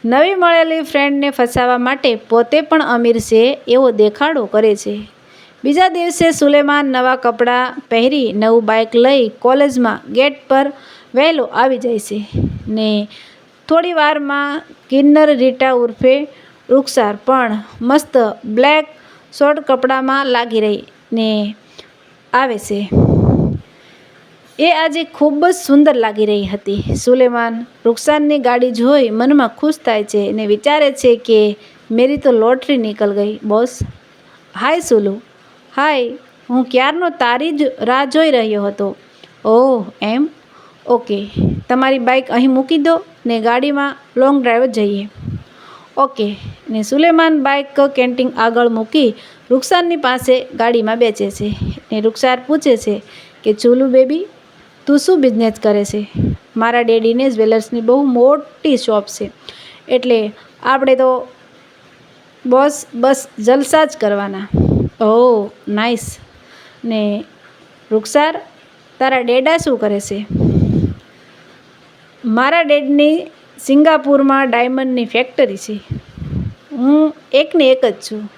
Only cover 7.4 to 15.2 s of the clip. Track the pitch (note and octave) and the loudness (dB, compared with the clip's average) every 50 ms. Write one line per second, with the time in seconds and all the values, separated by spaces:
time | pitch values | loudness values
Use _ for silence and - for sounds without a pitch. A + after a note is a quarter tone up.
7.4 | A#3+ A#3+ B3 B3 B3+ B3+ B3 C#4+ - _ A#3 A3+ A#3 C4 D4 D4 B3+ G#3+ F#3+ G#3 | 0 0 2 0 -2 -4 -6 -12 -8 _ 0 0 2 2 0 0 -2 -2 -2 0
8.4 | G#3+ A3 A3+ A#3 A3 G#3+ A3 A3+ A3+ A3+ A#3+ A#3 A#3+ C4 C#4 C#4 A#3+ G#3+ G#3+ - | 2 2 2 2 2 2 0 0 0 0 2 2 4 4 4 2 0 0 -4 -2
9.4 | - A#3+ C4 C#4 C#4+ C#4+ B3 B3+ A#3+ A3+ G#3 - - - G#3 A#3+ C4+ D4 C#4 - | 0 2 2 4 2 0 0 0 -2 -2 -2 -6 -10 -4 -2 0 0 0 -2 -6
10.4 | - _ C4+ C4+ C#4 C#4 C#4+ - - - - - - _ - B3 D4 D#4+ E4 D4+ | -4 _ 0 2 2 0 -6 -10 -20 -20 -20 -20 -20 _ -2 0 0 2 0 0
11.4 | A#3 - - G#3+ B3 C4+ C4 A3+ A3+ A#3+ A#3 G#3 - - G3+ G#3+ G#3 G#3 - - | -4 -2 0 0 2 2 0 -2 -2 -4 -4 -4 -6 -8 -10 -10 -10 -6 -6 -4
12.4 | - - - - - A3 G#3+ A3 A3 G#3+ G#3+ G#3 G#3 G#3 - - - - - _ | -4 -4 -6 -10 -8 -6 -4 -2 -2 0 0 -2 -4 -6 -12 -20 -20 -20 -20 _
13.4 | _ _ _ _ _ - D#4 E4 E4+ F4+ F4 D#4+ D4 D4 D#4 D4+ C#4+ C#4 C#4+ C#4+ | _ _ _ _ _ 0 0 2 2 0 0 2 2 2 0 -2 -4 -4 -4 -4
14.4 | C#4+ C#4+ C#4+ D#4+ - - - _ _ - B3+ C#4 C#4 D4 D4 D4+ | -4 -4 -6 -8 -10 -14 -20 _ _ 0 2 4 6 6 6 6